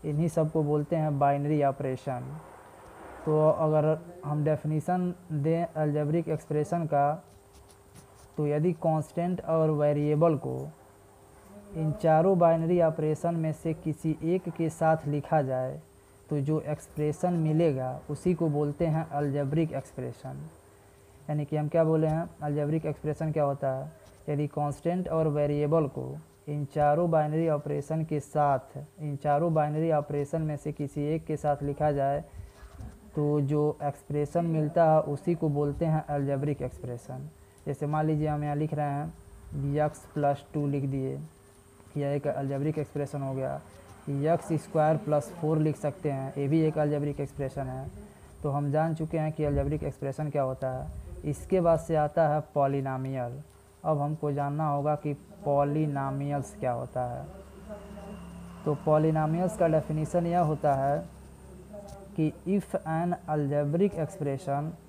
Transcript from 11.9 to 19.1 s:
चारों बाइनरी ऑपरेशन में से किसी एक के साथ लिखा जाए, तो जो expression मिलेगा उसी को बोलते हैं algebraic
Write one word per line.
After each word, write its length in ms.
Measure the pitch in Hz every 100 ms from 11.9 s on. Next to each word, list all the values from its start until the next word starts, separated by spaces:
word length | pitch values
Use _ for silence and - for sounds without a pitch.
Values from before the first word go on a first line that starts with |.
चारों 460 | 139 165 160 180 185
बाइनरी 420 | 170 165 165 175
ऑपरेशन 540 | 165 160 156 151 170
में 180 | 165 160
से 220 | 156 165
किसी 440 | 160 160 151 160 151
एक 260 | 160 185 175
के 220 | 160 160
साथ 260 | 160 160 160 147
लिखा 360 | 143 - 160
जाए, 380 | 135 127 131 147 - - - - -
तो 100 | 147
जो 200 | 139 156
expression 680 | - 147 - - 151 143 180
मिलेगा 680 | 175 156 156 170 131 127 135 -
उसी 240 | 147 180
को 140 | 170 165
बोलते 380 | 147 147 147 170
हैं 220 | 160
algebraic 640 | 160